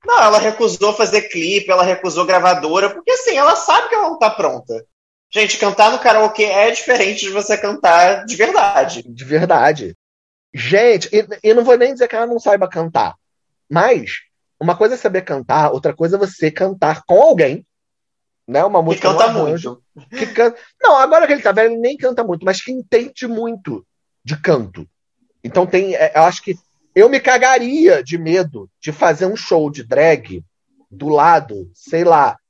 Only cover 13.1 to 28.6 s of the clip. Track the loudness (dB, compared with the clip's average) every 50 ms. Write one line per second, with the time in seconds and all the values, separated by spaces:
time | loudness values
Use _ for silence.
13.1 | -6 _ _ _ _ _ _ _ _ _ _ _ 0 0 2 2 2 0 -2 -10
14.1 | -14 -14 _ _ _ _ _ _ _ _ -4 -4 0 2 0 0 0 -2 -4 -4
15.1 | -4 -4 -6 -4 -8 -8 -4 -2 0 0 2 0 -2 -2 -4 -4 -4 _ -2 -2
16.1 | 0 -2 -2 -4 -4 -4 -4 -4 -2 -2 -4 -4 -2 -2 -2 -2 -2 -4 _ 2
17.1 | 4 6 6 6 4 4 2 0 0 -8 _ _ _ _ _ _ _ _ _ _
18.1 | _ _ _ _ _ _ _ -4 -2 0 0 2 2 0 0 0 -4 -2 0 0
19.1 | 2 2 2 2 2 -2 -2 -4 -4 -6 -8 -12 -14 _ _ _ _ -20 -20 _
20.1 | -10 -10 -10 -6 0 0 0 0 0 -4 -20 _ _ _ 2 4 4 4 4 4
21.1 | 4 2 4 2 0 0 0 0 2 2 2 2 0 -2 -4 -4 -4 -2 -4 -4
22.1 | -2 -2 -4 -4 -6 -4 -4 -4 -4 -4 -6 -10 -12 -12 -6 _ 0 0 0 -2
23.1 | _ -12 -10 -8 -6 -6 -6 -8 -8 -10 _ -10 -10 -10 _ _ _ _ _ _
24.1 | _ _ _ -10 -10 -4 0 0 0 0 -2 -8 -14 -20 -20 _ _ _ _ _
25.1 | _ _ _ _ _ _ _ -2 0 0 0 2 0 -2 -2 -2 -2 0 -2 0
26.1 | 4 4 2 2 2 -4 -10 -10 -10 -10 _ _ _ _ _ _ _ 6 6 6
27.1 | 4 2 2 2 2 2 2 2 2 2 0 -2 0 2 4 4 4 2 0 -6
28.1 | -8 -6 -4 -2 -2 -2 -2 -4 -8 -16